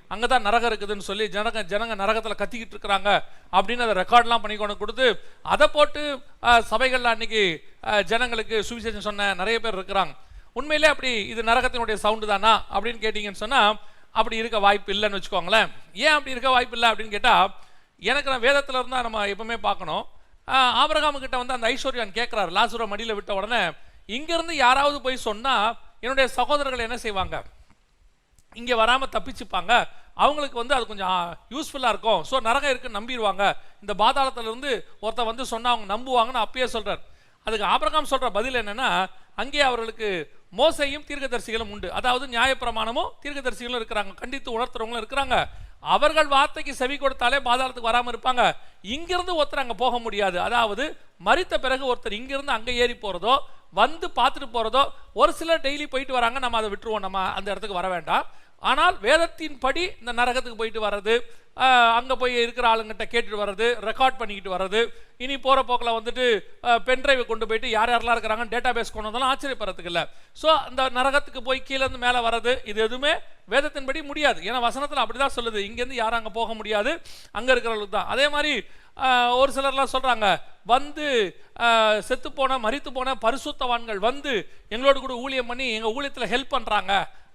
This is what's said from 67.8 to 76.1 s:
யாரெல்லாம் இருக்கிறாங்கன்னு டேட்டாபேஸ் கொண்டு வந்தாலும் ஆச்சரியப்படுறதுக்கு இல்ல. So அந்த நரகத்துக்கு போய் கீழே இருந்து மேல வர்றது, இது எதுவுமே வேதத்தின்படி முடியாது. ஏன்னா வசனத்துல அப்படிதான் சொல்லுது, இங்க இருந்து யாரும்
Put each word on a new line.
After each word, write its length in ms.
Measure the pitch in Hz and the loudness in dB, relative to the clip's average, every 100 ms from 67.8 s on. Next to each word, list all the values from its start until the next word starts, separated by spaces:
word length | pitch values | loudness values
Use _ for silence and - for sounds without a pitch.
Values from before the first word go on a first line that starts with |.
| 233 | 4
யாரெல்லாம் 280 | 240 233 233 | 2 2 0
இருக்கிறாங்கன்னு 360 | 220 220 233 | 0 -4 -2
டேட்டாபேஸ் 400 | 233 247 233 220 | -2 0 -2 -4
கொண்டு 180 | 214 214 | -6 -6
வந்தாலும் 260 | 226 262 269 | -2 0 0
ஆச்சரியப்படுறதுக்கு 480 | 277 247 202 180 175 | -2 -4 -6 -6 -4
இல்ல. 220 | 170 147 - - | -2 -4 -8 -18
So 200 | - 302 | -2 2
அந்த 380 | 311 - 254 262 | 2 2 -2 0
நரகத்துக்கு 480 | 247 269 277 277 262 | 2 2 2 -2 -8
போய் 260 | 262 262 | -4 -4
கீழே 160 | 262 269 | -2 -2
இருந்து 180 | 262 254 | -2 0
மேல 320 | 247 247 226 | 0 2 2
வர்றது, 380 | 233 240 254 220 | 0 0 -2 -2
இது 140 | 208 | -2
எதுவுமே 320 | 220 247 285 349 - - - | 0 0 0 0 -4 -16 0
வேதத்தின்படி 540 | 240 294 294 269 311 | 0 0 -4 -6 -6
முடியாது. 380 | 294 302 285 160 | -6 0 2 2
ஏன்னா 160 | 175 254 | -2 0
வசனத்துல 460 | 233 262 285 285 | 0 0 -4 -2
அப்படிதான் 320 | 220 240 269 254 | -2 0 -2 -2
சொல்லுது, 200 | 233 214 | -4 -4
இங்க 180 | 202 | -6
இருந்து 220 | 233 247 254 | -6 -6 -2
யாரும் 220 | 220 | -2